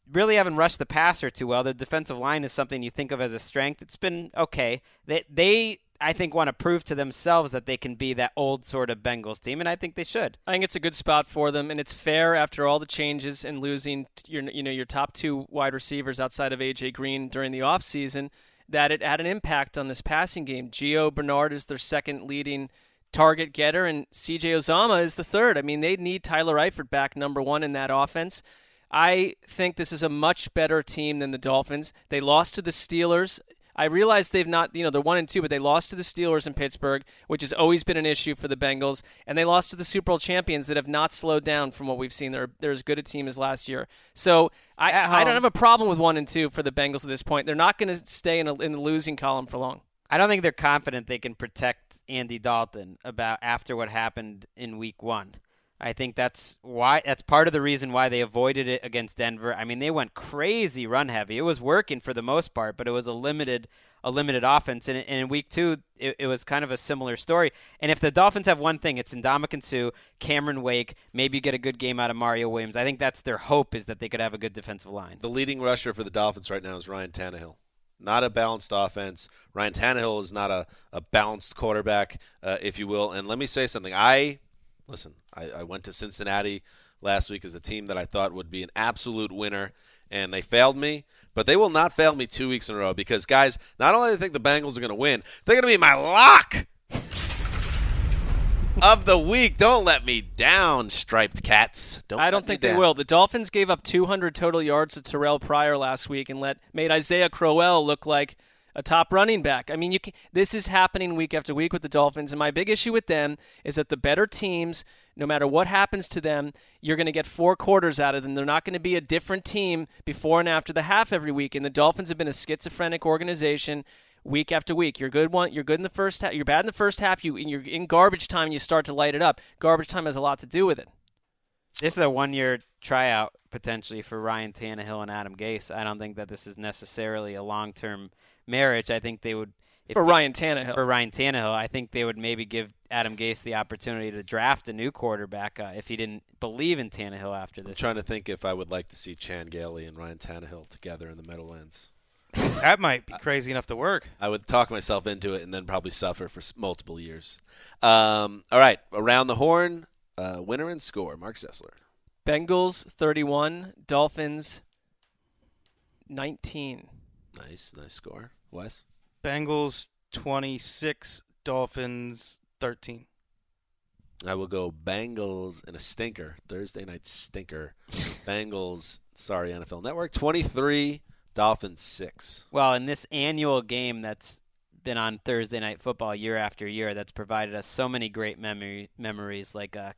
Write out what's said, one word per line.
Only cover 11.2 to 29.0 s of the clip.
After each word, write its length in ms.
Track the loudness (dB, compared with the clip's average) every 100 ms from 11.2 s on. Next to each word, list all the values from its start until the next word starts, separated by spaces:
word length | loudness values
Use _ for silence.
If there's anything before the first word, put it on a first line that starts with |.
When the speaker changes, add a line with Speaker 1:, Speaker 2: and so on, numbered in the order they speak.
| 2
Speaker 2:
for 240 | 0 0
them, 200 | 0 -2
and 80 | -6
it's 140 | -8
fair 420 | -4 0 4 4
after 320 | 4 0 0 2
all 120 | 2
the 80 | 0
changes 580 | -4 -4 -4 -6 -8
and 140 | -10 -8
losing 480 | -6 -6 -6 -8 -8 -14
t-, 160 | -12
your, 120 | -10
you 180 | -8 -8
know, 80 | -6
your 160 | -6 -6
top 260 | -4 -4
two 340 | -4 -4 -4 -6
wide 240 | -2 -2
receivers 460 | -4 -6 -6 -6 -4
outside 340 | -4 -4 -4
of 80 | -2
A 100 | -4
J 180 | -4 -8
Green 380 | -6 -6 -6 -6
during 240 | -6 -6
the 80 | -2
offseason 720 | 0 0 -2 -6 -6 -6 -10 -14 _ _ _
that 220 | 2 2
it 120 | 2
had 180 | 0 0
an 60 | -2
impact 500 | -4 -2 0 -2 -4
on 120 | -6
this 120 | -6
passing 440 | -2 0 0 -4
game. 260 | -8 -8 -10
Gio 440 | -4 0 2 2
Bernard 380 | 0 0 2 0
is 140 | -2 -8
their 120 | -8
second 480 | -4 -4 -4 -8 -8
leading 440 | -8 -6 -8 -8 _ _ _ _
target 400 | 6 6 6 0
getter, 340 | 0 2 2 0
and 200 | -2 -6
C 260 | -8 -6 -4
J 140 | 0
Uzomah 500 | 0 4 4 6 4
is 140 | 2 -2
the 80 |
third. 340 | -2 2 4 4
I 40 |
mean, 180 | 0 -2
they 160 | 0 0
need 260 | -4 -6
Tyler 340 | 0 0 4 2
Eifert 340 | 2 -2 -4
back, 260 | -2 -2 -2
number 260 | -4 -2
one, 220 | 0 0
in 80 | -2
that 180 | -4 0
offense. 520 | 0 0 -2 -6 -8 -14 _ _ _ _
I 460 | 4